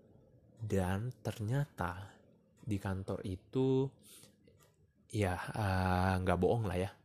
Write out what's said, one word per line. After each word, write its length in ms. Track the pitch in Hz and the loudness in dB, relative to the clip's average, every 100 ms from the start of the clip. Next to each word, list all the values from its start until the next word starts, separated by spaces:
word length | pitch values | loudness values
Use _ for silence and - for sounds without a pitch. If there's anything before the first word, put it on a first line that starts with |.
| - - - - - - | -20 -20 -20 -20 -20 -12
dan 560 | 110 95 90 98 120 - | -2 0 2 0 -2 -6
ternyata 880 | 113 - 107 135 143 - 87 90 98 - - _ _ _ | -8 -6 -2 -2 -2 -4 -6 -6 -12 -18 -20 _ _ _
di 160 | - 101 | -4 -2
kantor 480 | 98 95 95 98 | -2 -4 -4 -6
itu, 640 | 104 92 - 131 131 131 135 - - - - _ - - - _ _ _ - | -6 -8 -6 0 2 2 0 -4 -20 -20 -20 _ -20 -20 -20 _ _ _ -8
ya, 280 | 110 95 90 | -2 0 -2
eh, 800 | - - 101 92 92 92 95 92 | -4 -2 0 2 2 4 4 2
nggak 200 | 92 90 | 2 4
bohong 280 | 90 117 107 | 4 4 0
lah 100 | 90 | -2
ya 140 | 95 - | -4 -6